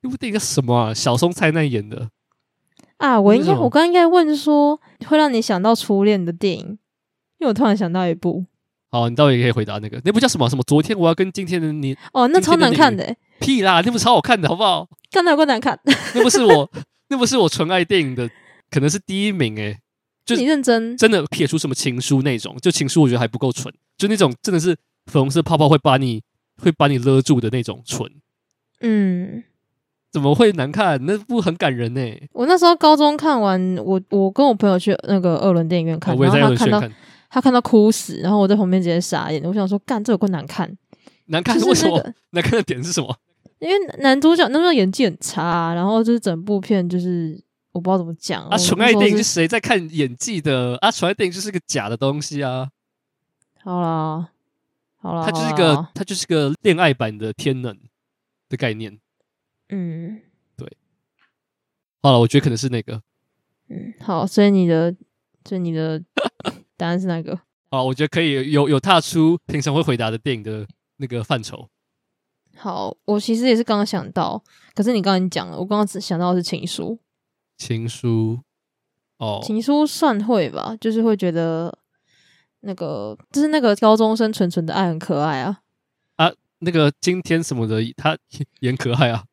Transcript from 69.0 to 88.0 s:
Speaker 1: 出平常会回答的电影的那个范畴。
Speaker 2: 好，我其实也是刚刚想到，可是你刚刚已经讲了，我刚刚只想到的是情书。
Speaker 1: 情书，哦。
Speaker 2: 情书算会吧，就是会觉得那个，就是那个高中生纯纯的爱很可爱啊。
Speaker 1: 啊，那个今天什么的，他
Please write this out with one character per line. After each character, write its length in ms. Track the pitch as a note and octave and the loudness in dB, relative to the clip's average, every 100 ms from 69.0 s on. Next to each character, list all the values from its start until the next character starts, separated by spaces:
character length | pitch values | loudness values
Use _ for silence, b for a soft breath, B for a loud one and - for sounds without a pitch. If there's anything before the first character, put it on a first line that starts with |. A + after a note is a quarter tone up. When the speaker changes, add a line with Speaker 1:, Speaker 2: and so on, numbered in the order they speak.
Speaker 1:
出 380 | - E3 D#3+ E3+ - | 2 0 2 2 -2
平 140 | D#3 | -6
常 120 | C#3+ | -2
会 80 | D3 | -2
回 160 | D3+ B2 | 0 -2
答 140 | A2+ | -2
的 80 | A2 | -4
电 160 | C#3+ | -6
影 80 | A#2+ | -8
的 240 | G#2 A2 G#2 _ _ _ | -8 -12 -12 _ _ _
那 100 | C3+ | -10
个 160 | A#2+ | -8
范 180 | A2 C3+ | -6 -6
畴。 280 | G#2+ - - _ _ _ _ _ _ _ _ | -6 -16 -20 _ _ _ _ _ _ _ _
Speaker 2:
好， 400 | _ G#3 F3 G2 - - | _ -12 -8 -8 -10 -4
我 120 | G#3 | -4
其 160 | G#3 | 0
实 120 | A3+ B3 | 0 2
也 100 | A3+ | 2
是 80 | |
刚 140 | A#3 G#3+ | 2 -2
刚 80 | - | -2
想 260 | D4 - | -4 -6
到， 320 | - - - _ b b | -4 -4 -6 _ b b
可 80 | - | -4
是 100 | G#3 | -2
你 80 | A#3 | 0
刚 120 | F#3+ | 0
刚 40 | F#3+ | 0
已 40 | |
经 100 | F#3 | 0
讲 180 | E3+ F2+ | -4 -8
了， 100 | - | -10
我 60 | |
刚 140 | F#3+ G#3 | -6 -2
刚 80 | G#3 | -4
只 120 | - | -6
想 200 | - E3 | -6 -4
到 160 | F3+ | -2
的 60 | F3+ | -2
是 20 | |
情 240 | F3 F#3 F3 | -4 -8 -8
书。 320 | - - A3+ _ _ _ _ _ _ | -8 -8 -10 _ _ _ _ _ _
Speaker 1:
情 320 | - A2+ A2+ | -8 -6 -6
书， 520 | - B2 A2+ A2 A#2 - _ _ _ _ _ _ _ | -6 -2 0 0 -4 -12 _ _ _ _ _ _ _
哦。 240 | A2 G#2 | -8 -8
Speaker 2:
情 180 | - A3 | -6 -4
书 260 | A#3 D4 D4+ | 0 0 0
算 360 | - D#4 G#3+ | 0 0 0
会 280 | G#3+ A3+ D3 | 0 -2 -2
吧， 260 | C#2+ - A3 | -6 -10 -6
就 140 | A3 | -4
是 100 | A3 | 0
会 140 | A3+ G#3+ | 0 0
觉 160 | F3+ | -2
得 420 | E3 E3 D#3+ E3+ - _ _ _ _ _ _ _ _ | -2 -4 -4 -8 -12 _ _ _ _ _ _ _ _
那 140 | G3+ | -14
个， 420 | F#3+ D3+ B2 G2+ G#2+ _ | -10 -10 -8 -10 -14 _
就 100 | - | -2
是 80 | D4+ | 0
那 100 | D4+ | 2
个 160 | A#3+ G3+ | 2 4
高 200 | A3 A3 | 4 4
中 180 | A3 | 2
生 160 | A3 A3 | 2 -2
纯 200 | A3 F3+ | 0 -2
纯 160 | F3 D#3+ | -2 -4
的 80 | |
爱 140 | - F#3 | -2 -2
很 100 | D#3+ | -4
可 240 | - D3 | -4 -4
爱 180 | D3+ C#3 | -2 -2
啊。 200 | C3 G3 _ _ _ _ _ _ | -6 -8 _ _ _ _ _ _
Speaker 1:
啊， 140 | D#3+ - _ _ | -2 -2 _ _
那 120 | E3+ | -4
个 220 | E3 D3 - | 2 2 0
今 220 | - F#3 | -4 -4
天 200 | E3+ E3 | -2 -4
什 140 | E3 B2+ | -2 -4
么 100 | A2+ | -2
的， 160 | A2 A#2 | -2 -4
他 220 | - | -4